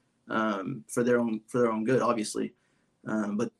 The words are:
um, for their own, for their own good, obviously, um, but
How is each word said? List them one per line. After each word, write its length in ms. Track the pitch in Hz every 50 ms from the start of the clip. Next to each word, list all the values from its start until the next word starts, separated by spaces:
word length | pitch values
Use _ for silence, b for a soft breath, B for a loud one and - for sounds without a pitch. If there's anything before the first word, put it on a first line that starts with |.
| _ _ _ _ _ -
um, 540 | 113 113 110 110 101 95 90 92 92 - - -
for 140 | - 123 117
their 160 | 120 123 120
own, 200 | 120 113 110 107 -
for 140 | - - 123
their 100 | 120 113
own 140 | 110 110 110
good, 160 | 120 131 117
obviously, 520 | 110 120 117 110 107 - - 113 107 107 - _ _ _ _ _ _ _ _ _ -
um, 300 | 123 110 107 104 101 101
but 120 | 107 120 117 - _